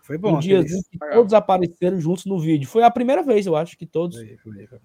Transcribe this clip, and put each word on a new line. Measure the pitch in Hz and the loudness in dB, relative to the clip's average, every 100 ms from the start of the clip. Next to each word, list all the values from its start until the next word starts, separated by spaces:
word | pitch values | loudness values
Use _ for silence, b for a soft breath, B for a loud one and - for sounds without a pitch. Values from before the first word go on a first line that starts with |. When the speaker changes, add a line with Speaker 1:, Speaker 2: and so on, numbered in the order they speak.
Speaker 1:
foi | _ 151 | _ -6
bom | 202 156 | -2 0
Speaker 2:
Um | |
dia | 170 190 | 2 2
Speaker 1:
aquele | 156 185 | 2 -4
Speaker 2:
que | - - | -10 -14
Speaker 3:
Legal. | 151 214 | 0 2
Speaker 2:
todos | 220 | 4
apareceram | 214 208 185 170 - 180 185 | 4 2 0 0 -2 -4 -2
juntos | 156 180 190 | -2 -4 -4
no | 190 | -4
vídeo. | 160 151 135 | 0 -2 0
Foi | 220 | 4
a | 233 | 4
primeira | 233 247 294 | 2 0 0
vez, | 294 214 190 | 2 0 0
eu | 151 | -2
acho, | 170 - | -4 -10
que | 165 | -8
todos | 156 175 117 | -6 -6 -8
Speaker 1:
Foi, | 110 113 | -18 -20
foi, | |
foi | 110 | -20
a | 101 - | -20 -20
primeira | 120 | -20